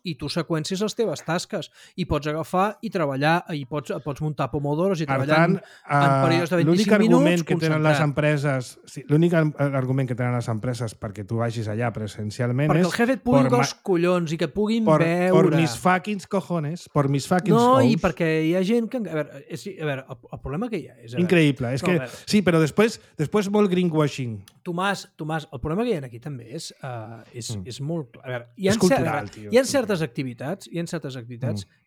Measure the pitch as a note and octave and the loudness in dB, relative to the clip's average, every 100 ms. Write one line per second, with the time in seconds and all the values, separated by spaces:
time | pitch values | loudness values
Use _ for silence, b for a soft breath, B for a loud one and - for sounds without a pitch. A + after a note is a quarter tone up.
0 | F#3 D3+ G#3 F3 - D#3+ D3+ F#3+ G#3+ - | -8 -6 -4 -4 -2 -4 -4 -4 -4 -2
1 | G#3+ D3 - E3+ - G3 - B B - | -2 -2 -4 -4 -4 -8 -10 B B -8
2 | F3 D3+ D3 D#3 - F#3 G#3 G#3 A3 F#3 | -2 -2 -2 -6 -2 0 0 -2 -6 -2
3 | C#3+ C3+ D3 E3+ - D3+ - D3 - F3 | -2 0 2 2 0 -8 -6 -8 -6 -8
4 | D3 C3 D3+ D3 C3+ D3+ C#3+ D3+ F#3+ E3 | -6 -6 -6 -4 -4 -2 -2 0 0 0
5 | C#3+ C3+ C3+ D#3 E3+ - B B - C#3+ | -2 -2 2 4 4 2 B B 0 2
6 | C#3 C3+ C3+ E3+ E3+ F3 D3+ F3+ G#3 G#3 | 4 4 4 2 2 2 4 4 4 4
7 | A3+ E3+ - F3 D#3 E3+ D#3+ D#3 D#3 C#3+ | 6 6 6 2 0 0 2 2 4 4
8 | D3 C#3 D3+ D3 D3 C3 A#2+ - - - | 2 2 2 2 0 -2 -4 -16 -18 -16
9 | - D3+ F3 E3+ D#3 D3 C#3+ C#3 B2+ C3+ | 0 4 4 4 2 0 -2 0 0 -2
10 | B2+ A#2+ B2 B2 A#2+ G#2+ B2 A#2+ A2+ - | -2 -2 -2 -2 -2 -4 -4 -4 -6 -8
11 | A2 G2 F#2+ A2+ A#2 A2+ G#2+ G#2+ A#2+ G#2+ | -10 -10 -6 -2 -2 -4 -4 -4 -4 -4
12 | G#2+ - G#2 - A#2+ B2 D3+ D#3 F3 F#3+ | -8 -8 -8 -4 -2 0 2 2 2 2
13 | A#3 C4 A#3+ C4 B3+ A#3+ A#3 - - F3 | 0 0 2 4 4 2 0 -4 -2 2
14 | F3 F3+ D#3+ D#3+ E3 G3 G#3+ A3+ A3 D3+ | 2 2 0 -2 -4 -2 0 2 4 4
15 | E3 F3 F3+ F#3 D#3 D#3+ D#3+ - F3+ F3+ | 4 2 4 4 4 4 2 0 0 0
16 | G#3 G3+ - F#3+ - E3+ D3 F3 - D3 | -2 -8 -4 -6 -2 -4 -4 -8 -4 0
17 | C#3 C#3+ - F3+ F3+ D#3+ A#3+ C4 - E3 | 0 0 0 0 4 4 6 6 4 4
18 | F3+ D#3 E3 D#3+ D#3+ F#3 F#3 A#3+ A3 B3+ | 0 0 0 2 2 2 2 0 0 -6
19 | F#3 D#3 D3 C#3 - E3+ G3+ E3+ D3+ C3+ | -4 -4 -6 -10 -12 -12 -12 -8 -6 -6
20 | - B2+ - B2+ C3 D3 A#3+ G3 - - | -10 -18 -14 -12 -8 -6 -6 -8 -10 -18
21 | A#2 B2+ F3 F3+ D3+ B2+ A#2+ C3+ F3+ F3 | -8 -2 2 4 4 2 -4 -2 0 0
22 | B2 B - G#3 F3+ E3 D3+ - A3 - | -2 B 0 2 4 4 2 2 2 0
23 | b - C#3+ G#3 G3 G#3 G#3 F3+ F3+ D#3 | b -6 -2 0 0 2 2 2 2 2
24 | D3 - B2 G#2 F#2+ _ F3+ F3 G3 F#3+ | 0 -2 -8 -8 -14 _ -8 -4 -2 -4
25 | - - D#3 D#3+ D3+ C3+ D#3 F3+ B3 F3 | -8 -12 -6 -6 -6 -8 -4 -2 -2 -4
26 | C3 A#2 D3+ C3 A2+ D#3 - - C3+ A#2+ | -6 -12 -12 -12 -12 -14 -14 -14 -12 -10
27 | A2 A2+ - A#2+ A2+ G2+ F#2 A2 C#3 E3+ | -12 -16 -16 -12 -8 -8 -10 -8 -6 -6
28 | C3 - C3 B2 - - F#3+ G#3+ F#3 - | -8 -14 -10 -8 -10 -4 -2 2 2 2
29 | E3 - G2+ - G#2 A#3+ C4 C#4 G#3+ F3+ | 0 -4 -8 -14 0 0 2 0 0 -4
30 | D#3 - C3 A#2 C3 F#3+ - E3 E3 E3+ | -4 -6 -8 -8 -10 -10 -10 -10 -8 -8
31 | C#3+ B2+ A#2 A#2+ A#2+ G#2 - _ | -8 -12 -14 -8 -6 -6 -10 _